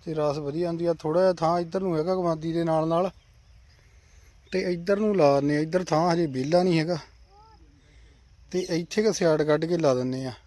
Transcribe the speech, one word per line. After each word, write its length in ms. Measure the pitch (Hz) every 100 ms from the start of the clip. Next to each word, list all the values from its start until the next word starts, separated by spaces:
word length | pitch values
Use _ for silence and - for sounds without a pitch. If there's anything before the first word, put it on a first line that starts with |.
| -
ਤੇ 80 |
ਰਸ 240 | 156 151 143
ਵਧੀਆ 300 | 147 151 175
ਹੁੰਦੀ 180 | 170 170
ਆ। 80 |
ਥੋੜ੍ਹਾ 280 | 165 156 165
ਜਿਹਾ 120 | 185
ਥਾਂ 260 | 175 160 175
ਇੱਧਰ 220 | 175 185
ਨੂੰ 160 | 190 160
ਹੈਗਾ 180 | 160 185
ਕਮਾਦੀ 360 | 175 160 160
ਦੇ 100 | 165
ਨਾਲ 240 | 165 160 160
ਨਾਲ, 220 | 165 185 - _ - _ - - - - - _ - - - _
ਤੇ 80 | 185 185
ਇੱਧਰ 260 | 180 175 202
ਨੂੰ 160 | 214 196
ਲਾ 220 | 147 139
ਦਿੰਦੇ 180 | 143 147
ਆ। 20 |
ਇੱਧਰ 240 | 156 175
ਥਾਂ 180 | 185 156 175
ਹਜੇ 120 | 170 165
ਵਿਹਲਾ 380 | 131 131 175
ਨਹੀਂ 160 | 185 165
ਹੈਗਾ, 180 | 156 170 - - - - - - - - _ - - - _ - -
ਤੇ 80 | 185 185
ਇੱਥੇ 320 | 170 175 -
ਕੁ 100 | 214
ਸਿਆੜ 300 | 180 170 156
ਕੱਢ 220 | 151 151 165
ਕੇ 120 | 175
ਲਾ 160 | 156
ਦਿੰਦੇ 320 | 127 127 131 131
ਆ। 80 | 117